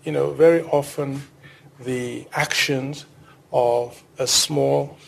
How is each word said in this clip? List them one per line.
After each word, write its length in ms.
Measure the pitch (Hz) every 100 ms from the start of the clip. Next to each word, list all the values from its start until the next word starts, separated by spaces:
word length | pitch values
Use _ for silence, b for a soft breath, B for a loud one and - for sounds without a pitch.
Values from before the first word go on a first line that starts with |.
| 160
you 80 |
know, 180 | 147 139
very 300 | 139 165 170
often 600 | 165 147 143 - 139 139 139 - B B B -
the 480 | 123 127 123 120 -
actions 760 | 147 147 - - 135 135 147 - - B B _
of 500 | - 123 120 120 - - -
a 100 | 131
small 720 | - - 147 139 143 143 143